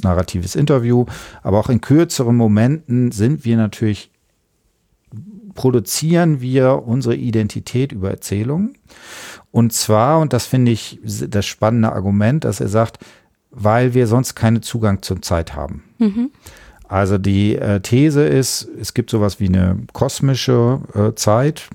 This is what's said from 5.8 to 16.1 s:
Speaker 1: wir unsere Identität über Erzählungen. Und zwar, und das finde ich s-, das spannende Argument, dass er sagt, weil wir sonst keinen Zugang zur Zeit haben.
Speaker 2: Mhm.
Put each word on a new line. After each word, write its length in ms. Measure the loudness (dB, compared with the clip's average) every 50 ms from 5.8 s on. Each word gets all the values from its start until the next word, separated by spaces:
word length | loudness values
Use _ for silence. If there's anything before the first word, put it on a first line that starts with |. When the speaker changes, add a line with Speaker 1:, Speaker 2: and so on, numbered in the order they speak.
| -2 -2 -6 -4 -2 0 2 2 2 2 0 -2
Speaker 1:
wir 420 | -2 -2 0 2 2 2 2 0 -2
unsere 300 | -2 -4 -2 0 -2 -2
Identität 760 | -2 -2 -2 0 0 -2 -2 -4 -8 -12 -6 -4 -4 -4 -2
über 180 | -4 -6 -6 -6
Erzählungen. 680 | -6 -8 -8 -6 -4 -4 -2 -2 -2 -2 -2 -4 -6 _ _ _ -20 -20 -20 -20 -20 -18 -18 -18 -20 -20 -20 _
Und 200 | _ 2 2 2 2
zwar, 460 | -2 0 2 4 4 4 4 4 2
und 140 | 2 2 0
das 120 | -2 -2
finde 260 | 0 0 2 4 4
ich 280 | 2 0 -4 -12 -16 -14 -10
s-, 200 | -10 -8 -6 -8 -4
das 160 | -2 -2 -2
spannende 480 | -2 -4 _ 0 2 2 4 2 2 0
Argument, 500 | -2 -2 0 0 2 2 2 2 0 0
dass 160 | -2 -2 -2
er 80 | -4 -2
sagt, 300 | 0 0 0 0 -2 -14 -20 -20 -20 _ _ _ _ _ _ _
weil 420 | -16 -2 0 2 2 4 2 2 2
wir 140 | 2 2 4
sonst 280 | 2 2 0 0 -4
keinen 260 | 0 0 2 2 2
Zugang 400 | -2 -4 -6 -2 0 0 0 -2
zur 200 | -2 -6 -6 -6
Zeit 340 | -4 -2 -2 -2 -2 -4 -8
haben. 280 | -10 -10 -10 -10 -14 -16 _ _ _
Speaker 2:
Mhm. 320 | -2 0